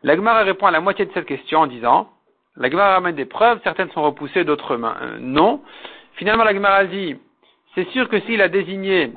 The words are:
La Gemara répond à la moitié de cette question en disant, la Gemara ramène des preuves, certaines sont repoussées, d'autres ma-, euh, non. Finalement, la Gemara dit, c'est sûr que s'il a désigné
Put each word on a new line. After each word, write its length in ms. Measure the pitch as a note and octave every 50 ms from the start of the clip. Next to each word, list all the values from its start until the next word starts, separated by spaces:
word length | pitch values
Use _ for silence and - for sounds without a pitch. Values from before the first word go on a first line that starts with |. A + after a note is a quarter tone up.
La 140 | - C3+ D3+
Gemara 260 | F3 G3+ A3+ A#3 A3+
répond 240 | G#3 F#3+ F#3 F#3+ G3+
à 40 | F#3+
la 100 | E3+ D#3
moitié 260 | E3+ G3 G3 - G3+
de 60 | -
cette 140 | - F3+ D#3+
question 340 | - C#3+ B2+ - - D#3 D#3+
en 60 | D#3+
disant, 440 | C#3 B2 A#2+ A2+ A#2+ C3 E3 A3 - _ _ _ _ _ _ _ _ _
la 140 | - B2 C3
Gemara 240 | C#3+ F3+ G3+ G3+ F#3+
ramène 200 | F#3 F3+ F3 E3
des 100 | C#3+ C3
preuves, 360 | B2+ - - G#3+ A#3+ A#3 G3 -
certaines 260 | G3 D#3+ - F#3 D#3+
sont 120 | - E3+
repoussées, 420 | D3+ D3 C#3 - D3 C#3 - F3+ E3+
d'autres 320 | D3+ D3+ D3 - - C3+
ma-, 200 | A#2 A#2 A2+ - -
euh, 180 | - B2 A2 A2+
non. 420 | B2 B2+ C3 D3 E3+ G#3+ C#4 C#4+ - - - - - - - - - _ _
Finalement, 300 | - F3 G3+ G#3+ A3+ A3+
la 80 | G#3+
Gemara 320 | G3+ G3 G3+ G3+ G3 G3 G3
dit, 320 | F3+ F3 G3+ G3 E3 C3 - _ _ _ _ _ _ _ _ _ _ _
c'est 140 | - G3 F#3
sûr 180 | - C4 B3+ -
que 120 | A3 G3+
s'il 220 | - G#3+ A#3 G#3+
a 60 | G3 F3
désigné 640 | E3 G3 F#3+ E3 F#3+ G3 F#3+ G3 F#3+ F3+ D3 A#2 A#2